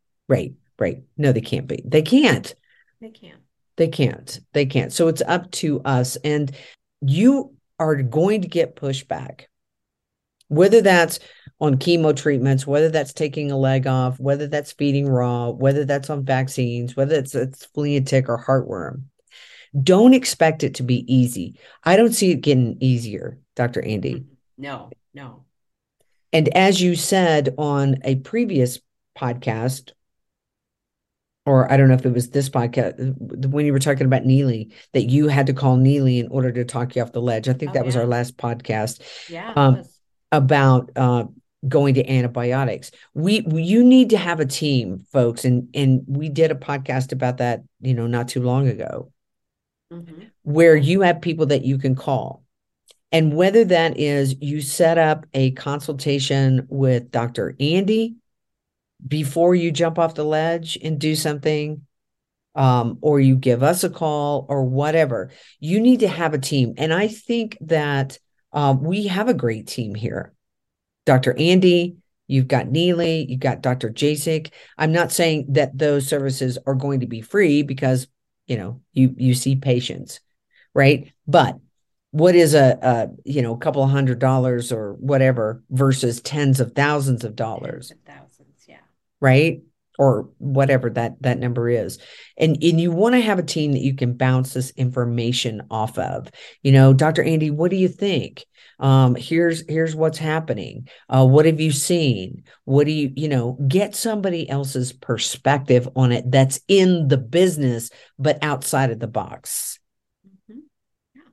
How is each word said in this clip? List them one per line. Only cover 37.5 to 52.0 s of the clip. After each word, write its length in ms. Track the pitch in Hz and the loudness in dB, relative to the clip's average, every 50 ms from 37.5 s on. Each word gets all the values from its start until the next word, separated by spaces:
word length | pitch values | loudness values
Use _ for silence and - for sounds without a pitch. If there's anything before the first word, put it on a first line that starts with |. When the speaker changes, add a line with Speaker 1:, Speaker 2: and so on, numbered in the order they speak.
| 127 | -4
Speaker 1:
think 180 | 131 156 139 | -4 -4 -4
Speaker 2:
Oh, 40 | 131 | -4
Speaker 1:
that 100 | 135 120 | -4 -2
was 100 | 131 123 | -2 -2
Speaker 2:
yeah. 60 | 123 117 | 0 0
Speaker 1:
our 40 | |
last 300 | 120 120 120 120 123 - | 0 0 -2 -2 -4 -8
podcast, 640 | - - 120 117 120 - - 110 107 107 113 - - - - - - - - | -8 -8 -8 -8 -6 -6 -6 -4 -4 -4 -6 -8 -12 -18 -20 -20 -20 -18 -16
Speaker 2:
Yeah, 220 | 170 - - - | -16 -14 -14 -6
it 60 | - | 0
Speaker 1:
um, 200 | 143 139 135 127 127 | 2 4 4 4 2
Speaker 2:
was. 200 | - - _ _ _ _ _ _ _ _ | -2 -8 _ _ _ _ _ _ _ _
Speaker 1:
about, 600 | 165 151 135 127 151 143 135 135 131 123 120 - - | 0 0 2 2 4 4 4 4 4 2 0 -2 -4
uh, 280 | 127 131 123 123 120 110 - - - _ _ _ _ - 131 | -2 0 0 0 0 -2 -4 -10 -18 _ _ _ _ -6 -2
going 260 | 143 147 143 139 131 | 0 2 2 2 2
to 160 | 131 - - | 0 0 0
antibiotics. 800 | 131 131 123 123 120 120 120 123 127 135 139 120 101 - - - - _ _ _ _ | 0 0 -2 -2 -4 -4 -4 -2 -2 -2 -2 -4 -4 -8 -10 -16 -20 _ _ _ _
We, 260 | 143 156 190 214 220 220 | -6 -2 0 0 -2 -2
we, 200 | 165 156 165 165 | -2 -4 -2 0
you 220 | 175 202 233 247 | 2 4 6 6
need 260 | 247 262 262 254 208 | 8 8 8 6 6
to 80 | 220 196 | 4 2
have 220 | 190 175 170 160 | 2 0 -2 -2
a 40 | 151 | -2
team, 580 | 135 139 - 156 147 139 123 113 92 98 95 - _ - | -4 -4 -4 -2 0 0 0 0 -2 -6 -10 -12 _ 0
folks, 320 | 139 123 120 113 - - | 2 2 2 0 -2 0
and, 240 | 127 123 123 123 - - | 0 0 0 -2 -4 -4
and 280 | 143 143 135 131 127 131 | -2 2 2 2 2 0
we 220 | - 139 143 156 156 | -4 -6 -6 -6 -6
did 220 | 139 156 160 156 | 0 0 0 0
a 60 | 151 | 0
podcast 560 | 139 - - 143 139 135 - 131 131 127 - 139 | -2 -6 -8 -8 -8 -6 -6 -4 -4 -4 -6 -4
about 260 | 127 131 127 123 127 | -4 -4 -4 -2 -2
that, 240 | 123 120 117 110 - _ _ _ | -4 -4 -4 -6 -8 _ _ _
you 140 | - 131 127 | -4 -4 -2
know, 120 | 117 117 | -2 -2
not 220 | 117 120 120 120 120 | -2 -2 -4 -4 -4
too 140 | - 131 123 | -6 -4 -2
long 260 | 123 123 135 139 127 | -2 0 0 0 0
ago, 420 | 110 - - - - - - - _ _ _ _ _ _ _ _ _ _ _ _ _ _ _ _ 170 | -2 -4 -6 -10 -10 -12 -14 -16 _ _ _ _ _ _ _ _ _ _ _ _ _ _ _ _ -20
Speaker 2:
Mm-hmm. 300 | 170 170 170 156 165 208 - _ _ _ | -18 -18 -18 -20 -20 -20 -20 _ _ _
Speaker 1:
where 300 | 151 147 160 170 165 160 | -2 2 6 8 8 8
you 280 | 151 139 147 180 196 196 | 6 6 4 2 4 4
have 180 | 175 170 165 | 2 2 0
people 240 | - 170 160 160 156 | -2 -6 -2 -2 0
that 200 | 135 147 127 131 | 0 0 0 0
you 100 | 131 139 | -2 -2
can 180 | 135 139 135 127 | -2 0 -2 -2
call. 500 | 131 | -2